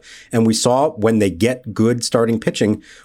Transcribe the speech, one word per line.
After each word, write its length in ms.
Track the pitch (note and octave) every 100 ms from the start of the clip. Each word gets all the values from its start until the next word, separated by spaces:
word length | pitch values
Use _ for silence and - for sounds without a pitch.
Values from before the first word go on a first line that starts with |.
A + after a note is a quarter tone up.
| - - -
and 140 | A#2+ A2+
we 80 |
saw 360 | A2+ B2+ B2+ D3+
when 280 | B2 A2 A2+
they 120 | G2+
get 420 | E2+ A2+ B2+ -
good 300 | G2 A2 A#2+
starting 380 | - A#2+ A2+ A2+
pitching, 420 | - - G#2+ G#2+ - -